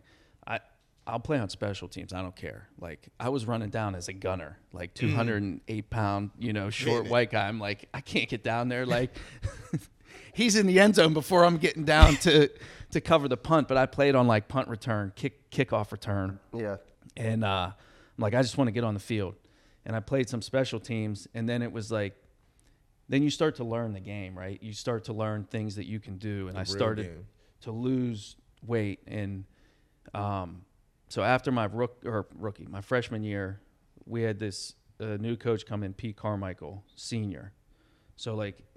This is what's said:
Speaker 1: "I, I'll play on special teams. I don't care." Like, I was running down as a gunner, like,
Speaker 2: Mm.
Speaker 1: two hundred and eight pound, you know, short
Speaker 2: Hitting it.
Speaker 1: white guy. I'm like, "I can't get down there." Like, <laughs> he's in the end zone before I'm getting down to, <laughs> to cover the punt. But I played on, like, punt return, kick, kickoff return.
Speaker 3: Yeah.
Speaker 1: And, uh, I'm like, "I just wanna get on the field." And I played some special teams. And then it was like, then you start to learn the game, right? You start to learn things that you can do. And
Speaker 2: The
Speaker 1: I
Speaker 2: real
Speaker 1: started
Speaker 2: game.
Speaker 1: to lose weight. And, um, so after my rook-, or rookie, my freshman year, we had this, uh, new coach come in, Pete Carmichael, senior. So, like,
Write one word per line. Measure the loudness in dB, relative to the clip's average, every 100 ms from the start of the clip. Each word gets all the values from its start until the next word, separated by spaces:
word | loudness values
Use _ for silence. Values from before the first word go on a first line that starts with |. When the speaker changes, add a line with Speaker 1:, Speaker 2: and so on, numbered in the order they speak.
| _ _ _ _ -8
Speaker 1:
"I, | -8 -10 _ _ _ -8
I'll | -6
play | -2 -2
on | -2
special | -4 -6 -6 -10
teams. | -12 -10
I | -8
don't | -8 -10
care." | -14 -14 -18 -16
Like, | -16 -16 -18 -8
I | -4
was | -2 -2
running | -4 -4
down | -4 -4 -4
as | -8
a |
gunner, | -6 -4 -4 -6 -16 _
like, | -12 -12 -2
Speaker 2:
Mm. |
Speaker 1:
two | 0 2
hundred | 0 0
and | -2 -4 -8
eight | -8 -4
pound, | -2 0 0 -4 -6
you | -4
know, | -2 -2
short | -2 0 2
Speaker 2:
Hitting | 2
it. |
Speaker 1:
white | 2 2
guy. | 0 0
I'm | -2
like, | -4 -6 -8
"I | -12
can't | -4 -4 -2
get | -4
down | -2 -2 0
there." | -2 0
Like, | 0 0 -6 -16 -10
<laughs> | -8 -8 -8 -8 -8 _ -20 -20 -8
he's | 0 4 4
in | 6
the | 8
end | 8 8
zone | 6
before | 6 4 8 8
I'm | 6
getting | 2 0 4
down | 10 10 8
to, | 8 8 8 4 -18
<laughs> | -18 -4
to | -2
cover | 4 4 4
the | -2
punt. | 4 4 4
But | 2
I | 2
played | 4 4 6
on, | 6
like, | 4 2
punt | -4 -4
return, | -4 -2 -2 -2 -4
kick, | -8 -8 _
kickoff | -2 0 0 -2
return. | -6 -4 -2 -2 -4 _
Speaker 3:
Yeah. | -6 -6 -6 -10 _ -18 -6
Speaker 1:
And, | -2 0
uh, | 2 0 -2
I'm | -6 -20 -20 -16 -4
like, | 0 2
"I |
just | 2 2
wanna | 0
get | 0
on | -2
the | -2
field." | -4 -4 -4 -8 _ _ _ _ -6
And | -6
I |
played | -2 -2 -2
some | -4
special | -4 -2 -2 -4
teams. | -6 -4 -4 -6 -10
And | -6 -2
then | -2
it | -4
was | -6 -4
like, | -2 -4 -8 _ _ _ _ _ _ _ _ -2
then | 2
you | 2
start | 2 0 0
to |
learn | -4 -4 -4
the | -6
game, | -10 -10 -10 -10
right? | -10 -10
You | -12
start | -8 -4 -4 -4
to |
learn | -4 -4 -4
things | -6 -6 -6 -8
that | -8
you | -8
can | -10 -10
do. | -6 -6 -6
And | -6
Speaker 2:
The |
Speaker 1:
I |
Speaker 2:
real | -4
Speaker 1:
started | 0 0 0 -6
Speaker 2:
game. | -10 -18 _ _ _
Speaker 1:
to | -10
lose | -4 0 0 0 -4 -10 -20 _ _ -4
weight. | -2 -2 -6 -10
And, | -8 -6 -8 -12 _ _ _ _ _ -12 -6
um, | -4 -4 -6 -10 -20 _ _ _ -8
so | 0
after | 2 2 2
my | 0 0
rook-, | -2 -4 -4
or | -6 -4 -6 -8
rookie, | -10 -10 -12
my | -12
freshman | -2 -2 -2 -6
year, | -4 -4 -6 -8 _ _ _ -20 -8
we | -2
had | -2 -2
this, | -6 -8 -12 -16 _ -12
uh, | -8 -6
new | -4 -4
coach | -2 -2 -4
come | -6
in, | -6
Pete | -8 -10 -6
Carmichael, | -6 -4 -6 -10 -12 -14 -18 -16
senior. | -8 -6 -4 -8 -14 -20 _ _ _ _ _ -14
So, | -8
like, | -6 -6 -10 -20